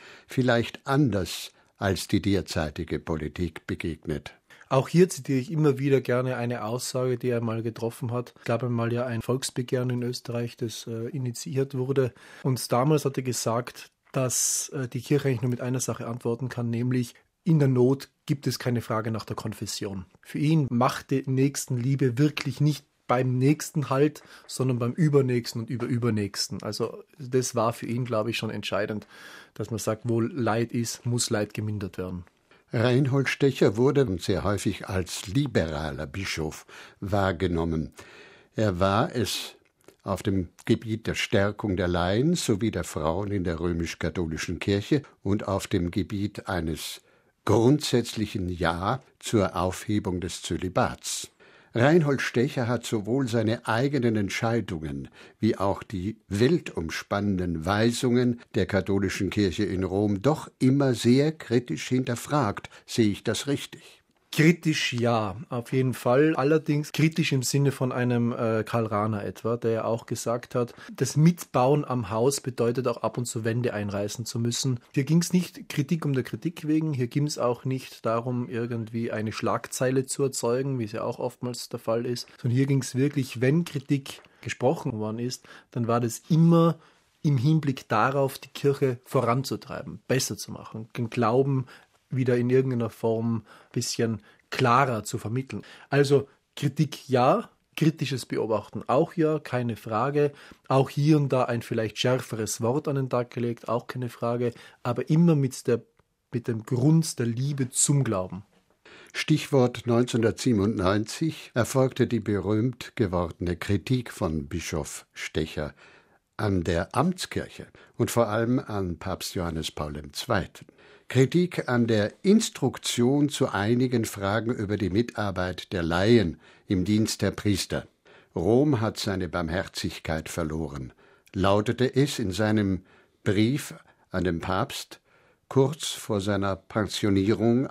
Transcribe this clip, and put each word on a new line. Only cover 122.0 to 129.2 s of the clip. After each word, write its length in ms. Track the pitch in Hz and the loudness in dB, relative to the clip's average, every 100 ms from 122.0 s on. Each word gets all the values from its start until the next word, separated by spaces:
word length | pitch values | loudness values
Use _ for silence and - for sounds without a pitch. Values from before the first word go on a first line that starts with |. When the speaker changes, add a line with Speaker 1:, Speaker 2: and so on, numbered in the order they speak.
| 101 - 190 | 2 0 4
Speaker 1:
Instruktion 1040 | 220 226 - 131 - - - 120 143 147 | 6 4 -2 -2 -2 -4 2 4 4 2
zu 180 | - 123 | 2 0
einigen 560 | 98 101 120 127 123 | 0 2 2 2 0
Fragen 500 | 110 101 98 110 110 | -2 -2 -2 0 -2
über 220 | 123 101 104 | -4 -2 -2
die 140 | 98 | 0
Mitarbeit 800 | 95 120 - 104 92 92 90 - | 0 0 -2 -4 -2 -4 -4 -6
der 100 | 95 | -4
Laien 560 | 80 85 101 120 87 76 - - - | 0 2 6 6 6 -2 -14 -12 -2
im 160 | 98 | 0
Dienst 380 | 90 107 110 - | 2 2 2 0
der 100 | 101 | -2
Priester. 560 | 92 104 95 - 76 - _ _ - _ 92 | 0 0 0 -2 -6 -8 _ _ -20 _ -2
„Rom 460 | 87 120 151 123 | 4 4 4 2
hat 180 | 110 - | 0 -2
seine 300 | 110 92 | -4 -2